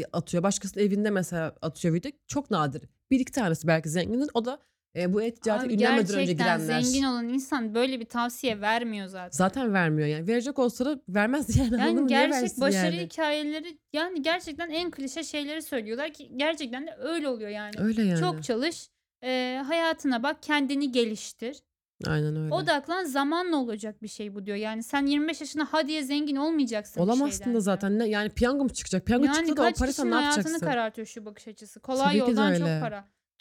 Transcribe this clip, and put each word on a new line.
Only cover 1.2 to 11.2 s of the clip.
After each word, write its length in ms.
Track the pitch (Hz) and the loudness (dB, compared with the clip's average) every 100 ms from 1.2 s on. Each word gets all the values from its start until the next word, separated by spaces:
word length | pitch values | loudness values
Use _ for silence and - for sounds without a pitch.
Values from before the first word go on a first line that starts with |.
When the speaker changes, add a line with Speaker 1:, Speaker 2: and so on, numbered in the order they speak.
| 180 170 160 - | 0 -2 -4 -4
Speaker 1:
atıyor 320 | 160 - 175 | -8 -2 2
video. 160 | 165 277 - _ | 2 -2 -12 _
Çok 240 | 285 269 | -6 0
nadir. 320 | 185 147 131 - _ _ | 0 0 -2 -14 _ _
Bir 100 | 262 | 2
iki 120 | 262 | 2
tanesi 340 | - 196 160 160 | 0 0 2 2
belki 220 | 160 156 | 2 2
zengindir. 420 | 170 175 240 294 | -2 0 -2 0
O 100 | - | 0
da, 140 | 233 285 _ _ _ 160 | -2 -6 _ _ _ -4
e, 160 | 180 | 0
bu 100 | 202 | 0
e-ticarete 440 | 226 233 220 208 254 | -2 -2 -2 0 0
Speaker 2:
Abi 80 | |
Speaker 1:
ünlenmeden 280 | 208 240 254 | 2 4 4
önce 120 | 190 202 | 2 0
Speaker 2:
gerçekten 340 | 180 165 175 165 | 0 2 2 2
Speaker 1:
girenler. 220 | 160 160 | 0 0
Speaker 2:
zengin 220 | 254 262 | 2 2
olan 260 | 269 240 233 | 0 -2 -2
insan 460 | 262 269 285 226 | -4 -2 -2 0
böyle 260 | 220 262 262 | 0 0 -2
bir 40 | |
tavsiye 560 | 226 240 240 - 262 208 | -6 -4 -4 -2 -2 0
vermiyor 460 | 208 233 240 208 190 | 0 0 -2 -6 -8
zaten. 240 | 190 180 - | -12 -8 2
Speaker 1:
Zaten 360 | 185 226 247 | 2 2 2
vermiyor 340 | 196 170 151 151 | 4 4 2 2
yani. 180 | 151 170 | 0 0
Verecek 320 | 240 240 277 | 0 0 0
olsa 260 | 247 - | 0 2
da 160 | 254 277 - | -2 -2 -2
vermez 480 | 196 | 0